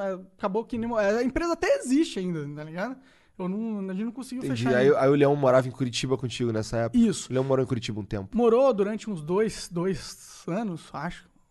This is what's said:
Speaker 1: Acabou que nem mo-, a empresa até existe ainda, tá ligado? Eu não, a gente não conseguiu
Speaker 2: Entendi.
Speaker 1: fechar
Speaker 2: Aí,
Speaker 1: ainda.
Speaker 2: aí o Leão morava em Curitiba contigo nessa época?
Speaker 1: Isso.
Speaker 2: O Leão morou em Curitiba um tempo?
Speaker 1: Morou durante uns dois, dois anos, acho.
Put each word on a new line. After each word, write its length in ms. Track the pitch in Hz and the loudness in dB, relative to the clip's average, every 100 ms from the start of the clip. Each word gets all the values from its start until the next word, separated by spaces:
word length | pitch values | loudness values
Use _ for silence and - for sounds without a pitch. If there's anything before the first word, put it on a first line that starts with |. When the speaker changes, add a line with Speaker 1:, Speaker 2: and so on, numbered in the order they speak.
| 196 185 190 - | -6 -6 -10 -8
Speaker 1:
Acabou 260 | 208 202 226 | -4 -4 -4
que 120 | 240 | -6
nem 100 | 233 | -2
mo-, 60 | 233 | 0
a 240 | 202 220 | 2 2
empresa 320 | 247 285 339 | 2 0 -2
até 140 | 330 359 277 | 0 2 0
existe 400 | 254 269 330 - | 2 2 2 -2
ainda, 280 | 180 165 143 147 | -4 -4 -6 -10
tá 80 | |
ligado? 320 | 156 165 220 262 - _ _ - | -10 -6 -6 -8 -16 _ _ -8
Eu 100 | 180 | -6
não, 400 | 196 226 208 190 | -4 -4 -4 -6
a 40 | |
gente 120 | 185 226 | -6 -6
não 60 | |
conseguiu 320 | 233 247 247 143 | -8 -10 -6 -4
Speaker 2:
Entendi. 180 | 120 | -2
Speaker 1:
fechar 140 | 127 123 | 2 4
Speaker 2:
Aí, 100 | 135 | 4
Speaker 1:
ainda. 120 | 147 | 4
Speaker 2:
aí 80 | 135 | 4
o 40 | 143 | 6
Leão 200 | 143 147 | 4 4
morava 320 | 135 127 127 | 4 4 4
em 40 | |
Curitiba 460 | 120 127 117 131 131 | -2 -4 -2 -2 -2
contigo 340 | 123 - 120 | -2 -2 -2
nessa 260 | 110 110 117 | -2 -2 -2
época? 200 | 117 123 | 0 4
Speaker 1:
Isso. 320 | 233 - - | 4 2 -2
Speaker 2:
O 40 | |
Leão 100 | 127 | 0
morou 200 | 135 131 | 2 2
em 40 | 127 | 2
Curitiba 320 | 123 - 107 | -2 -4 -8
um 60 | 98 | -6
tempo? 300 | 104 95 220 | -8 -4 2
Speaker 1:
Morou 380 | 240 226 269 | 4 6 4
durante 340 | 208 202 214 - | 2 0 -4 -6
uns 120 | 185 | -8
dois, 460 | 147 185 220 - - | -2 0 0 -2 -8
dois 720 | 170 185 147 - - - - - | -4 -2 -4 -8 -16 -20 -14 -6
anos, 420 | 180 226 160 - | -4 -4 -6 -10
acho. 380 | - 156 - - _ _ | -10 -8 -10 -16 _ _